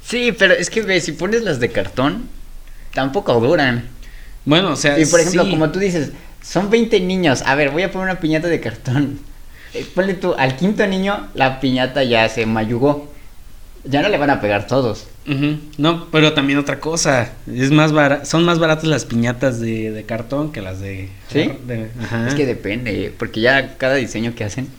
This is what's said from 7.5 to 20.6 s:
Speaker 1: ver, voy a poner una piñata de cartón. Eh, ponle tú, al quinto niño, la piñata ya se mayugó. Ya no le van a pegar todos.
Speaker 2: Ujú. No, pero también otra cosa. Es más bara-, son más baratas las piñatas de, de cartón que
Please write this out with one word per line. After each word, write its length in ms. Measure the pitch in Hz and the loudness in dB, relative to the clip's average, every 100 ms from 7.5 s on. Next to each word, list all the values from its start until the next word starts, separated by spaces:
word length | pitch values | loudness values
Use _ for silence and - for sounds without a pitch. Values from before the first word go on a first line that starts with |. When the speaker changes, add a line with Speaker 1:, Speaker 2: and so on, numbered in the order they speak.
Speaker 1:
ver, 160 | 139 143 | 2 2
voy 120 | 151 | 0
a 100 | 185 | -2
poner 160 | 185 185 | -2 -4
una 100 | 175 | -2
piñata 280 | 156 156 170 | 0 0 0
de 120 | 160 | -2
cartón. 600 | 117 110 - 127 131 - - - - - - | -2 -6 -2 0 0 -4 -14 -18 -18 -18 -12
Eh, 120 | - 135 | -12 -4
ponle 200 | 175 196 | 0 0
tú, 200 | 185 185 - | 0 -2 0
al 200 | 131 131 | 0 2
quinto 300 | 185 214 202 | 0 2 0
niño, 420 | 190 196 202 - | 0 -2 -2 -6
la 260 | - 131 127 | 0 0 0
piñata 420 | 139 127 131 139 | 0 2 0 0
ya 260 | 127 113 110 | 2 4 2
se 180 | 120 110 | 0 0
mayugó. 640 | 113 110 120 139 143 - - - - - - - - | 0 0 2 2 0 -6 -18 -18 -18 -18 -18 -18 -16
Ya 180 | 139 139 | -2 0
no 60 | 196 | 2
le 100 | 180 | 2
van 120 | 143 | 2
a 100 | 123 | 2
pegar 260 | 104 101 - | 2 0 2
todos. 400 | 131 123 101 - - - | 0 2 -2 -10 -14 -4
Speaker 2:
Ujú. 300 | 139 147 151 - - | 0 0 -2 -8 0
No, 280 | 151 165 - | 2 2 0
pero 220 | 156 156 | 4 4
también 260 | 151 139 143 | 4 2 2
otra 220 | 139 135 | 0 -4
cosa. 520 | 151 165 165 131 113 - - | -4 0 2 2 0 -8 -8
Es 240 | 120 135 | -2 4
más 220 | 151 156 | 6 6
bara-, 320 | 151 143 143 | 4 4 2
son 200 | - 165 | 0 2
más 140 | 170 170 | 4 4
baratas 260 | 165 156 | 2 2
las 200 | 160 139 | 2 0
piñatas 560 | - 117 120 120 135 117 | 0 0 0 0 0 0
de, 300 | 117 110 110 | -4 -4 -4
de 120 | 107 | -8
cartón 460 | 104 113 117 139 151 | -8 -8 -4 -4 -4
que 80 | 151 | -6